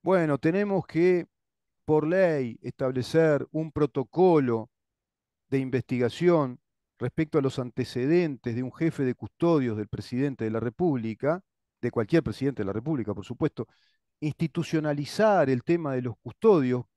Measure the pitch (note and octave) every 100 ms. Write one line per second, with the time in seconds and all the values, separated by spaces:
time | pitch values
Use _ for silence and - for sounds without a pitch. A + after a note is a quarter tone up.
0 | E3+ F#3 D#3 C#3 D#3+ F#3 G#3 F#3+ - D#3+
1 | F3+ F3+ - _ _ _ _ _ - D#3
2 | D3+ F#3 F3+ D3+ B2 - A#2+ - C3 B2+
3 | B2 D#3+ D#3+ C#3+ - D#3 D#3+ D3 D3 -
4 | C3 D#3+ F#3 D#3+ B2+ A2+ A2 _ _ _
5 | _ _ _ _ _ C3+ C3 B2 - B2
6 | A#2+ - F3 E3+ C3+ B2 _ _ _ _
7 | B2 - D#3+ D#3+ C3+ - B2 - B2 B2
8 | C3 F3 E3+ B2+ A#2+ A#2 B2+ - D#3+ -
9 | C3 A#2+ A2 _ E3+ D#3+ B2 G#2+ G#2 -
10 | - B2 C#3 B2 A2 A2 A#2 - F3+ C3
11 | A2+ G#2+ C3+ F3 _ _ _ _ B2 A#2+
12 | A2 E3 B2+ G#2 C3+ B2 G2 G#2 C3+ D3+
13 | G2+ G2+ F#2+ A#2 D#3 - A#2 _ _ _
14 | _ _ D3+ - E3 - D#3 D#3+ D3+ D3
15 | C#3+ - A3 G3 C3+ B2+ - E3+ D3+ B2+
16 | B2 - A#2+ - A3+ F#3 B2+ B2 A#2